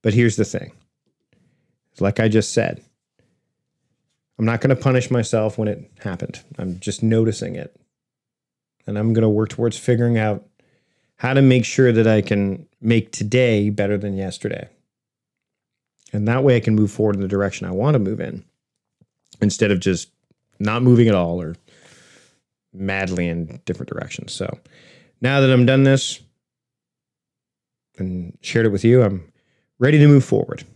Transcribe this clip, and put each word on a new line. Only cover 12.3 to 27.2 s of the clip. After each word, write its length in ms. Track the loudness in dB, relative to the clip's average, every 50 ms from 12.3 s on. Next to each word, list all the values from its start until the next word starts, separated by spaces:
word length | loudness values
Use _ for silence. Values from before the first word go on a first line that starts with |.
| -2 -2 -2 -2 -4 -8 -12 _ _ _
make 300 | -2 0 0 0 0 -4
today 580 | -10 -8 -6 -2 0 2 2 2 2 0 0 -2
better 260 | -2 -2 -2 -2 -2
than 180 | -4 -4 -6 -6
yesterday. 540 | -6 -8 -8 -10 -8 -8 -8 -8 -8 -12 -16 _ _ _ _ _ _ _ _ _ _ _ _ _ _ _ _ _ _ _ _ _ _ _ _ _ _ _ _
And 160 | -6 -4 -2 0
that 160 | 0 2 4
way 100 | 4 2
I 60 | 4
can 140 | 2 2 2
move 180 | 2 2 0
forward 240 | 0 -2 -2 -2 0
in 60 | -2
the 60 | -4 -4
direction 380 | -2 -2 -2 -2 -4 -8 -10
I 60 | -6
want 220 | -4 -2 0 2 2
to 40 | 0
move 220 | 0 -2 -4 -6
in, 240 | -8 -10 -10 -14 -16 _ _ _ _ _ _ _ _ _ _ _ _ _ _ _ _ _ -8 _
instead 300 | -2 -2 0 0 0 0
of 100 | 0 0
just 300 | 0 -2 -2 -2 -6 _ _ _ _ _ _ _ _ _ _ _
not 220 | -4 -4 -2 2
moving 260 | 4 4 6 6 6 4
at 60 | 4
all 260 | 2 0 -2 -4 -6
or 160 | -6 -10 -12 _ _ _ _ _ _ _ -20 _ _ _ _ _ _ _ _ _ _ _ _ _ _ _ _
madly 520 | -8 -6 -4 -4 -4 -4 -4 -2 -2 -2
in 340 | -2 -4 -4 -6 -8 -12 -12 _
different 240 | -8 -8 -8 -8 -10
directions. 460 | -10 -10 -10 -10 -12 -14 -14 -14 -10
So 240 | -8 -8 -8 -10 -12 _ _ _ _ _ _ _ _ _ _ _ _
now 180 | -2 0 2 4
that 100 | 4 6
I'm 160 | 6 6 6
done 160 | 4 4 4
this 380 | 6 4 4 2 0 -6 -10 -12 -18 _ _ _ _ _ _ _ _ _ _ _ _ _ _ _ _ _ _ _